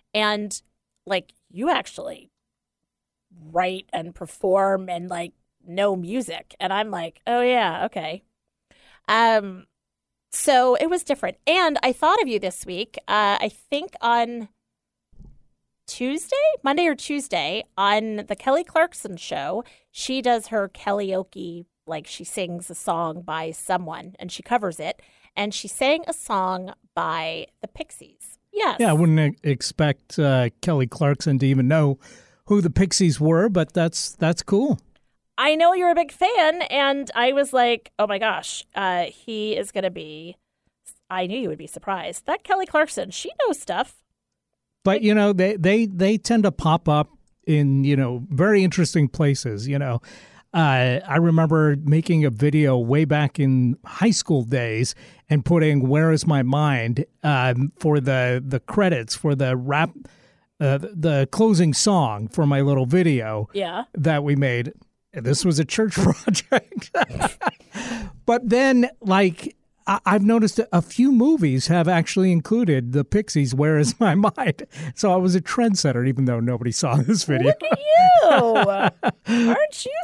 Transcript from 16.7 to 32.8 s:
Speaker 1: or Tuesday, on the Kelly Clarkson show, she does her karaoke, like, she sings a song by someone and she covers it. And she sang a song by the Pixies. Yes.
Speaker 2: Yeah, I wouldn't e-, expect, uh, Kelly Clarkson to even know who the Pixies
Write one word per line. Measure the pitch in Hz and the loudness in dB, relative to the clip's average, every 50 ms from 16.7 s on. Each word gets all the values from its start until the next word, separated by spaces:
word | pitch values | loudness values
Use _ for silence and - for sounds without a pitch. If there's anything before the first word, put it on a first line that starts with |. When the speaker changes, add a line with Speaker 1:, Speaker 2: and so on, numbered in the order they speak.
| 277 320 349 330 | 0 0 0 0
Speaker 1:
or | 277 | 0
Tuesday, | - - - 294 285 277 - 196 170 139 151 185 - - _ - - | -4 -6 -8 -8 -8 -6 -6 -6 -4 -4 -4 -6 -8 -10 _ -4 -2
on | 196 202 208 214 220 220 214 208 202 - | 0 2 2 0 -2 -4 -8 -8 -8 -10
the | 202 | -10
Kelly | - - 269 269 330 349 | -6 -2 -2 0 0 -2
Clarkson | - - 320 330 349 - - - 208 180 165 | -2 0 0 0 0 -2 -10 -14 -14 -14 -14
show, | - - - 147 139 151 185 220 247 - _ _ _ _ | -12 -10 -8 -8 -6 -6 -6 -8 -8 -12 _ _ _ _
she | - - - - 262 269 | -16 -12 -8 -6 -6 -2
does | 226 247 240 226 220 - | 0 0 0 0 -2 -4
her | 226 214 196 196 | -4 -4 -4 -6
karaoke, | - - - 208 202 208 202 190 190 190 185 - - - 185 175 170 175 175 _ _ _ _ | -8 -10 -6 -4 -4 -4 -4 -4 -4 -6 -6 -8 -12 -14 -14 -14 -14 -16 -18 _ _ _ _
like, | - 160 156 - - | -12 -12 -12 -12 -14
she | - - - | -18 -16 -16
sings | - - 208 185 175 175 175 180 - | -12 -8 -8 -8 -8 -8 -10 -12 -14
a | 170 | -16
song | - - - 170 165 170 160 156 180 | -10 -6 -4 -4 -2 -4 -6 -6 -10
by | 175 165 156 160 160 160 | -10 -10 -8 -8 -8 -8
someone | 160 - - - 185 180 180 156 147 156 - 180 185 - | -10 -10 -6 -4 -4 -4 -4 -6 -12 -12 -14 -18 -18 -16
and | - 180 | -16 -14
she | - - | -14 -14
covers | - - 240 240 208 180 160 - | -8 -4 -2 -2 -2 -4 -8 -8
it. | 151 170 - _ _ _ _ _ _ _ - | -10 -10 -10 _ _ _ _ _ _ _ -8
And | - 202 208 202 | -6 -6 -6 -6
she | - - 196 | -8 -10 -10
sang | - - 269 269 302 320 330 - | -6 -2 0 0 0 0 -2 -6
a | 320 | -10
song | - - - 220 196 190 185 185 185 185 185 - _ _ _ - | -10 -8 -4 -4 -2 -2 -2 -4 -6 -8 -12 -18 _ _ _ -8
by | 170 170 165 160 165 160 160 165 165 - - _ _ | -6 -4 -4 -4 -6 -6 -8 -8 -10 -12 -16 _ _
the | - - | -20 -18
Pixies. | - - 320 - - - - - _ - - - - _ _ _ | -14 -14 -16 -16 -16 -20 -20 -20 _ -20 -20 -20 -20 _ _ _
Yes. | - 415 440 302 - - | -6 -4 -4 -2 -2 0
Speaker 2:
Yeah, | 233 202 | 2 2
I | 156 | 4
wouldn't | 151 170 165 156 156 | 4 4 4 4 4
e-, | 151 147 - - - 151 | 2 0 -2 -2 -4 -4
expect, | 139 - - - - - 156 147 143 - _ - - - | -4 -4 -4 -8 -4 -2 0 0 -2 -4 _ -10 -4 0
uh, | 151 139 135 127 123 120 - _ | 2 2 2 2 0 0 -4 _
Kelly | - 180 160 139 127 123 | -4 -2 0 0 0 -2
Clarkson | - - 151 143 143 - - 160 139 127 | -2 -2 0 0 0 0 0 0 0 2
to | 139 | 2
even | 135 135 135 127 127 | 2 2 4 2 2
know | 156 160 151 143 135 - - - - - _ _ _ _ _ | 4 2 2 2 0 -2 -8 -20 -20 -20 _ _ _ _ _
who | - 202 202 | 0 2 2
the | 175 170 | 2 2
Pixies | - - | 2 2